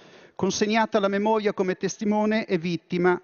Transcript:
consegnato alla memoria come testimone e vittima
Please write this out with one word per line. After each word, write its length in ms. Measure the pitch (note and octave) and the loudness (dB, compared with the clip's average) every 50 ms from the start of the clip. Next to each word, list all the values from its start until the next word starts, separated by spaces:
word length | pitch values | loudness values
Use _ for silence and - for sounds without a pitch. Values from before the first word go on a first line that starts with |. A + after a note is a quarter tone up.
| - - - - - - _ | -20 -20 -20 -20 -20 -20 _
consegnato 640 | - F#3+ F#3+ - - A3 G#3 A3 A3+ A3 G#3+ - G#3+ | -4 -2 -2 0 0 0 0 2 2 0 2 0 0
alla 100 | G3 G3 | 0 2
memoria 460 | G3+ G3 G#3 A3 A3 A3 G3+ G#3 - | 0 0 0 2 0 2 0 0 -2
come 220 | - G3 F#3 F3+ | -2 -2 -2 -2
testimone 680 | - G3 F3+ - - A3 G#3 G#3 G#3+ G#3+ G#3+ G#3+ A3+ A3+ | -2 -4 -6 -6 -4 -2 0 0 2 2 0 0 -2 -2
e 120 | - G3 E3+ | -2 -2 -2
vittima 640 | D#3+ F3+ E3+ E3 - - F3+ F3 F3 F3+ F3+ F3 | -2 -2 -4 -6 -6 -4 -2 0 2 2 2 0